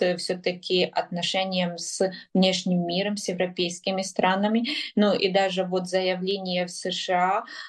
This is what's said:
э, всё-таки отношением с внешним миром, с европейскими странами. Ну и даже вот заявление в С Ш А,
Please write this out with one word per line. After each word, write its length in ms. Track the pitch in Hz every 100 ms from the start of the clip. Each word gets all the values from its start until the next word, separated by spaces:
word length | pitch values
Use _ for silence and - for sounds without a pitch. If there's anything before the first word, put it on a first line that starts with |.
э, 160 | 180 175
всё-таки 680 | - 185 180 180 - 185
отношением 960 | 175 - - 175 175 190 190 185 175 170
с 320 | - - 190 - -
внешним 500 | 185 185 185 185 180
миром, 320 | 170 175 202 208
с 120 | -
европейскими 760 | 180 180 180 175 175 - 190
странами. 600 | 190 - 185 190 208 226 247 302 - -
Ну 180 | 208
и 160 | - 190
даже 320 | 190 196 185
вот 260 | 185 185 180
заявление 800 | 185 185 185 185 196 185 180 180
в 40 |
С 180 | - 185
Ш 240 | 175 -
А, 300 | 180 180 208 233 -